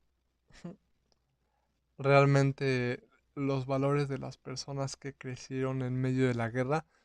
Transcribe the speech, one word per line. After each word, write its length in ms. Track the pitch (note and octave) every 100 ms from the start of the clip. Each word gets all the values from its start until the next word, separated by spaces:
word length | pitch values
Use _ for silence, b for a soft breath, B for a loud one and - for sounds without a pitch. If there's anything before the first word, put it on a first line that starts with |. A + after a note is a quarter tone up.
| _ _ _ _ _
<laughs> 280 | - F3 - _ _ _ _ _ _ _ _ _ _ _ -
realmente 1120 | C#3 C#3 C#3 C#3 C#3 C3+ C3+ B2+ B2 B2+ - _ _
los 320 | - C#3 C3+ C3
valores 420 | C3+ C#3 C#3+ C#3+
de 100 | C3
las 200 | C3 -
personas 580 | - C3+ - C#3 C3+ -
que 180 | C#3
crecieron 680 | C3+ C3 B2+ - C3 C3 C3
en 180 | B2+ B2+
medio 260 | C3 C3 C3
de 60 |
la 140 | A#2 A#2
guerra 360 | B2 B2+ D#3 - _